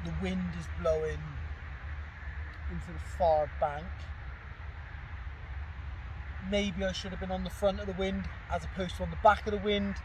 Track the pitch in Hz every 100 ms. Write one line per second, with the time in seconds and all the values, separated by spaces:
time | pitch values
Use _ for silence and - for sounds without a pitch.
0 | 165 160 185 185 180 165 160 - 165 160
1 | 156 151 151 139 - - - - - -
2 | - - - - - - - 175 165 156
3 | - - 175 156 147 - 156 147 180 -
4 | - - - - - - - - - -
5 | - - - - - - - - - -
6 | - - - - 190 202 202 180 190 180
7 | 196 180 190 185 185 - 202 196 202 180
8 | 190 196 180 - - 175 - 180 180 -
9 | 175 165 220 196 220 208 208 202 202 190